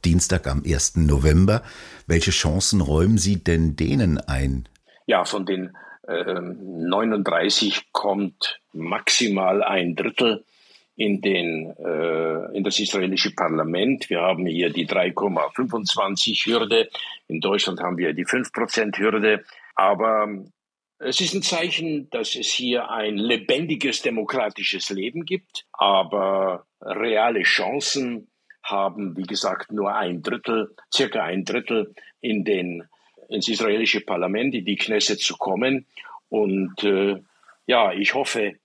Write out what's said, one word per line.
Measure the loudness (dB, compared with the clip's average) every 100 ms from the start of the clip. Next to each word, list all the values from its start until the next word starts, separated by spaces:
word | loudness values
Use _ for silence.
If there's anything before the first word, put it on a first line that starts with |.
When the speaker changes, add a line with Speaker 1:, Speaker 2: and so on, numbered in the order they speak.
Speaker 1:
Dienstag, | 4 4 4 0 0
am | -2
ersten | 0 0 2 2 4
November. | 6 6 8 6 4 0 -18 -18 -18 0
Welche | 2 4
Chancen | 0 2 0 2 2
räumen | 4 4 6 4
Sie | 4 2
denn | 2 4 4 2
denen | 0 2 4 2
ein? | 0 0 0 -2 -6 _ _ _ 0
Speaker 2:
Ja, | 0 2
von | -2 -2
den, | -4 -4 -12 -20 -20 -6
ähm, | -4 -2 -4 -6 -10 -12 -6 -2
neununddreißig | 0 0 0 0 0 2 2 0 -2 -4
kommt | -4 -2 -2 -4 -4 -8 -8 _
maximal | -10 -6 -4 0 0 2 2 2 2
ein | 2 0 -2 -2
Drittel | -4 2 0 0 -6 _ _ _ _ -4
in | -2 0
den, | 0 0 0 -4 -8 -8
äh, | -4 -2 0 0 0 -2 -4 -4
in | -2
das | 0
israelische | -2 0 0 0 -2
Parlament. | 0 0 0 0 0 0 0 -2
Wir | 0
haben | 2 0 -2
hier | 0 0
die | 0 -2
drei | 0 0
Komma | 0 -2 0 -2
fünfundzwanzig | -2 -4 -2 -2 0 0 0 0 0 0
Hürde. | 0 2 2 2 -6 -12 -14 _
In | -4
Deutschland | 0 0 -2 -4
haben | -4 0
wir | -2
die | -2 -2
fünf | -2 -2
Prozent | -4 -2 0 -2 0
Hürde. | 0 2 2 2 -2 -20 -6 2
Aber | 4 4 2 2 0 -4 -14 _ _ _ _ _
es | -4 -2
ist | 0
ein | -2
Zeichen, | -2 -2 -2 -2 -2 -4 -4
dass | -4 -4 -4
es | -2
hier | -2 0 -2 -2
ein | -4 -2 -2
lebendiges | 0 0 0 0 0 -2 -2 -2
demokratisches | -2 -2 -2 -2 -2 -2 -4 -4 -6
Leben | -4 -6 -6 -6
gibt. | -6 _ -14 -14
Aber | 0 4 4 2 0 0 2 0 -2 _ _
reale | -8 -4 0 2 2 2
Chancen | 2 0 0 -2 -2 -2 -4 -6 -12 _ _ _
haben, | -6 -2 -2 -2 -8 -6
wie |
gesagt, | -6 -4 -4 -4 -6
nur | -4 -2 -2
ein | -4 -4
Drittel, | -6 -6 -2 -2 -2 -10 _
circa | -2 0 -2
ein | -2 -4 -2
Drittel | -4 -2 -2 -2 -8 -20 _
in | -4 -2
den, | 0 -2 -2 -8 -14 _ _ _ -8
ins | -4 -2
israelische | 0 0 2 2 0
Parlament, | -2 -2 0 0 -2
in | -2 -4
die | -2
Knesset | 0 0 0 0
zu | -2 -4
kommen. | -2 0 0 0 -4 -20 -20 -20 _
Und, | 0 2 0 -2 -2
äh, | 2 2 2 0 _ _ -20 _ 2
ja, | 4 4
ich | 2 0
hoffe | 0 -2 -2 -2 -6